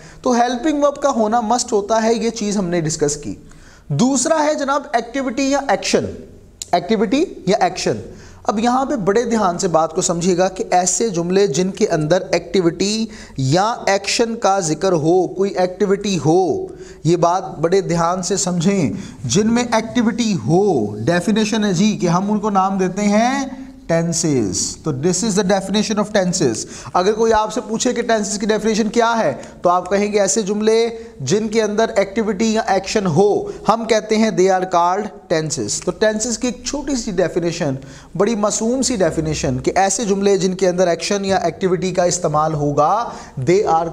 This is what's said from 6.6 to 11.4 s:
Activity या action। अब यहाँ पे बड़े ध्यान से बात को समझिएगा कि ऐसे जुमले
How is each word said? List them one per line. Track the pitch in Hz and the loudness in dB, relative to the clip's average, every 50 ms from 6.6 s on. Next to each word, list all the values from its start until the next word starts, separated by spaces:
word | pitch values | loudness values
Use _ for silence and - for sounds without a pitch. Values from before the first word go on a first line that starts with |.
| - - 175 | -6 -2 -2
Activity | 175 - - 220 202 226 190 262 285 370 - - - - 180 | -2 0 0 0 0 2 2 0 0 0 -2 -6 -6 -2 0
या | 208 - 185 | 0 2 0
action। | 170 175 - - 180 123 101 - - - - - - - - - - | 0 -2 -2 -2 -2 -2 -4 -6 -12 -16 -20 -20 -20 -20 -8 -4 -2
अब | 202 220 | -2 0
यहाँ | 226 240 247 262 269 | 0 0 0 0 0
पे | 247 294 233 | -2 -4 -2
बड़े | 170 190 202 233 247 | 0 0 0 0 0
ध्यान | 226 233 220 208 180 175 - | 0 0 0 0 0 0 -2
से | 190 180 | -2 0
बात | 160 160 160 160 | 2 2 0 0
को | - 185 | -2 -2
समझिएगा | - - 170 170 165 190 175 165 185 190 | -2 -2 -2 0 0 2 2 2 2 0
कि | - - 220 - | -2 -4 -2 0
ऐसे | 185 180 180 185 - - 233 226 | 2 2 2 0 0 0 -2 -2
जुमले | 170 170 170 175 185 196 | -2 -2 -2 0 2 2